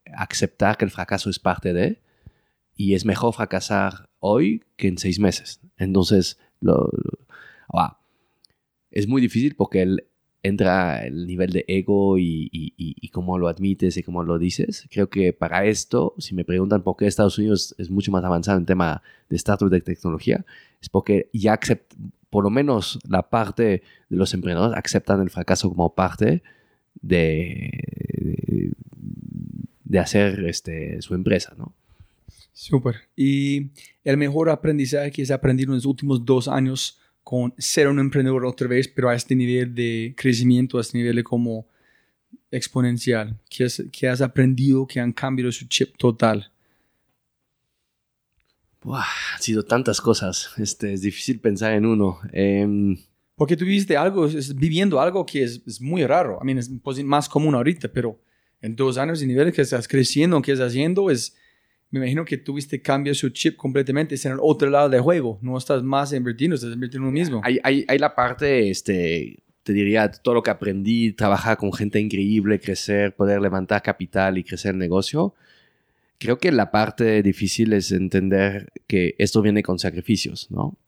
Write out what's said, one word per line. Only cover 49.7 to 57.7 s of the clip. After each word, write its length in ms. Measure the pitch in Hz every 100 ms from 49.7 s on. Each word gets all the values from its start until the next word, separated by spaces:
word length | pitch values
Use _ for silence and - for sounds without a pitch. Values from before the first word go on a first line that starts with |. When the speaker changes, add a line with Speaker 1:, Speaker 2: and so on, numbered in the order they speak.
| 120 120 104
Speaker 1:
cosas. 500 | 120 107 95 - - -
Este, 360 | 104 - 104
es 100 | 98
difícil 360 | 101 - - 113
pensar 320 | 110 98 110
en 100 | 107 113
uno. 320 | 107 95 87 -
Em, 640 | - 98 101 104 101 101 90 _ _ _ -
Speaker 2:
Porque 200 | 147 165
tú 80 |
viviste 320 | 185 202 196 143
algo, 300 | 185 196 151
es, 280 | 156 135
viviendo 460 | 135 160 160 196 131
algo 240 | 170 185 -
que 160 | 143
es, 200 | 120 120 120
es 140 | 107
muy 240 | 135 175 127
raro. 320 | 170 135 90
I 20 | 131
mean, 120 | 131
es, 120 | 123 127
pues, 200 | 139 131
más 240 | 139 147 -
común 260 | 143 156
ahorita, 340 | 127 139